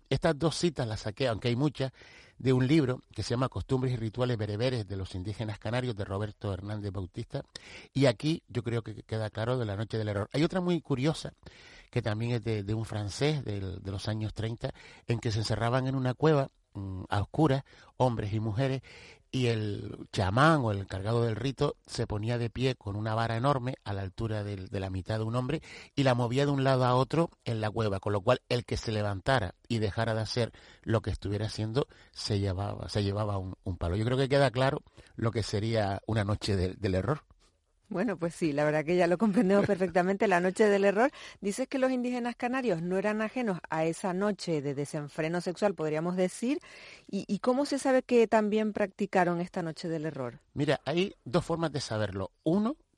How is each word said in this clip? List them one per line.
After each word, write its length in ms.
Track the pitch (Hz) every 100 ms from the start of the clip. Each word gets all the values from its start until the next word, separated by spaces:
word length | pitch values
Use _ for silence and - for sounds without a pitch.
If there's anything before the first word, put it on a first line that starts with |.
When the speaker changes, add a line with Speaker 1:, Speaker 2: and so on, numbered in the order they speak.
| -
Speaker 1:
Estas 280 | 131 170 147
dos 180 | 160 -
citas 320 | 175 143 117
las 120 | 107
saqué, 260 | 107 - 131
aunque 200 | 101 123
hay 80 | 117
muchas, 360 | 147 - 131 - - - - -
de 160 | 123
un 120 | 127 127
libro 360 | 160 127 127 -
que 80 | -
se 80 | 98
llama 200 | 120 131
Costumbres 440 | - - 131 131
y 40 | 123
Rituales 380 | 113 120 123 113
Bereberes 520 | 104 104 127 127 95
de 100 | 98
los 160 | 95
Indígenas 460 | 92 95 98 107 101
Canarios, 360 | 107 123 123 101
de 80 |
Roberto 480 | 95 98 104 - 104
Hernández 400 | 90 101 107 101
Bautista. 520 | 95 90 - 113 139 - - - - -
Y 140 | 131 135
aquí 340 | 113 151 165 -
yo 160 | 120
creo 180 | 117 113
que 220 | 110 104
queda 260 | - 110 107
claro 300 | - 113 127
de 60 | 110
la 100 | 101
Noche 240 | 110 113
del 100 | 107
Error. 180 | 101 107
Hay 100 | 139
otra 160 | 170 185
muy 220 | 180 170
curiosa, 520 | - 131 147 151 - - - - - - -
que 100 | 123
también 300 | 113 107 120
es 120 | 120
de, 200 | 113 107
de 100 | 98
un 120 | 110 107
francés 600 | 107 101 - 143 151 110
del, 380 | 101 95 92
de 80 | 98
los 160 | 98 -
años 260 | 110 107
treinta, 400 | - 110 117 131 - - - -
en 140 | 117
que 120 | 123
se 60 | 107
encerraban 480 | 104 104 117 131 131
en 80 |
una 220 | 135 127 127
cueva, 340 | 156 143 135 _ _
mm, 300 | 101 98 92 -
a 120 | 101
oscuras, 420 | 101 - 156 135 - - - -
hombres 360 | 127 113 107
y 60 | 107
mujeres, 420 | 110 104 139 135 - - - - _
y 140 | 135 120
el 640 | 110 107 101 107 - -
chamán 480 | - 95 110 156 156
o 120 | 117
el 80 | 98
encargado 440 | 95 95 101 117
del 140 | 117 104
rito 400 | 131 127 143 - -
se 200 | - 113
ponía 320 | 107 110 120
de 120 | 117
pie 260 | 120 131 123
con 220 | 101 101
una 180 | 110 110
vara 220 | 117 113
enorme 380 | 135 139 120 135 -
a 80 |
la 80 | 98
altura 420 | 95 - 113 107
del, 240 | 104 98 95
de 120 | 101
la 80 | 95
mitad 300 | 95 90 110
de 40 |
un 140 | 110 123
hombre 240 | 127 156 - - - -
y 80 |
la 120 | 131 123
movía 300 | 120 127 143
de 60 |
un 140 | 139 135
lado 180 | 131
a 120 | 123 127
otro 340 | 131 147 170 - -
en 160 | 113
la 100 | 107
cueva, 300 | 95 107 98
con 100 | 107
lo 80 | 101
cual 220 | 98 127 -
el 160 | 123 -
que 100 | -
se 160 | -
levantara 640 | 107 104 98 139 131 95 - -
y 100 | 117
dejara 340 | 104 113 113
de 80 | 110
hacer 300 | 110 123 113 - - -
lo 200 | - 113
que 100 | -
estuviera 340 | - 98 101 107
haciendo 420 | - 110 117 - - -
se 280 | - - 104
llevaba, 500 | 98 92 101 101 -
se 160 | 107 101
llevaba 320 | 101 107 98
un, 180 | 92 -
un 140 | 101 87
palo. 180 | 85 98
Yo 80 |
creo 140 | 113 131
que 100 | 135
queda 240 | 139 135
claro 300 | 120 131 151 - - - -
lo 160 | 113
que 120 | 113
sería 580 | 98 104 113 113 98 98 -
una 180 | 110 101
noche 320 | 104 - 98
del, 180 | 90 -
del 180 | 98 92
error. 280 | 101 151 - _ _ _ _ _ -
Speaker 2:
Bueno, 280 | 175 226 175
pues 180 | 165
sí, 200 | - 165
la 100 | 143
verdad 220 | 151 151 147
que 100 | 180
ya 100 | 175
lo 120 | 175
comprendemos 480 | 220 190 185 202 202
Speaker 1:
<laughs> 20 |
Speaker 2:
perfectamente, 580 | 185 185 180 180 196 220
la 140 | 175
Noche 240 | 185 180 214
del 160 | 196 202
Error. 260 | 196 269 - - -
Dices 260 | 196 202 262
que 100 | 269
los 140 | 262
indígenas 460 | 254 247 247 240 -
canarios 440 | 247 262 247 165
no 160 | 175 190
eran 240 | 208 214
ajenos 380 | 214 254 233 175 -
a 140 | 160
esa 300 | 160 165 190
noche 480 | 180 208 190 - 156
de 120 | 139
desenfreno 680 | 139 143 156 147 - 156 175
sexual, 340 | 185 165 208 170
podríamos 400 | 156 151 175 185
decir, 460 | 185 - 240 302 - - - - -
¿y, 200 | 196 -
y 120 | 202
cómo 260 | 247 254 294
se 140 | 269
sabe 240 | 269 262
que 240 | - 240 226
también 440 | 226 208 214 214
practicaron 720 | 202 196 - 202 190 175 170
esta 200 | 180 190
Noche 280 | 165 156 175
del 160 | 160 156
Error? 340 | 143 123 123 _
Speaker 1:
Mira, 260 | 135 143 131 -
hay 280 | 170 196 - -
dos 180 | 165
formas 300 | - 165 165
de 80 | 139
saberlo. 500 | - 110 101 95 95 _ 160
Uno, 320 | 190 220 311 _